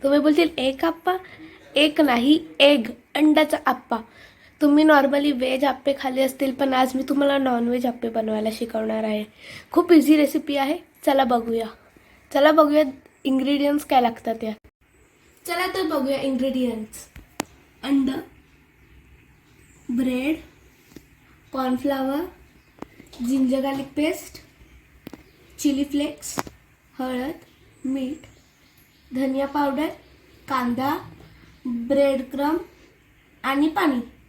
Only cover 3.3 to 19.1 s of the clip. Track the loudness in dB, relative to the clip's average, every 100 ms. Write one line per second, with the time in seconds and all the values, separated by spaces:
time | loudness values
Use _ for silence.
3.3 | 4 2 0 -2 -4 -4 -8 -8 -20 -20
4.3 | _ -20 _ 4 6 6 6 4 0 0
5.3 | -2 -2 0 -2 -2 -2 -2 -4 -2 -2
6.3 | -2 -4 -2 0 2 0 0 -2 0 2
7.3 | 2 0 0 0 0 -2 -4 -6 -4 -2
8.3 | -2 -4 -6 -8 -6 -4 -4 -4 -4 -6
9.3 | _ -20 -20 -4 -2 6 6 6 4 4
10.3 | 0 -4 -4 -2 -4 -8 _ 0 2 2
11.3 | 0 0 -4 -6 -12 _ _ _ _ _
12.3 | 2 4 6 4 4 0 -4 -20 _ -2
13.3 | -2 0 0 2 0 2 2 2 -2 -8
14.3 | -6 -6 -10 _ _ _ _ _ _ _
15.3 | _ -8 -4 -4 -2 -2 -2 -2 -2 -2
16.3 | -2 -2 -2 -2 -4 -10 -16 -20 -20 -20
17.3 | _ -16 -16 _ _ -2 0 0 -4 -10
18.3 | -20 _ _ _ _ _ -20 _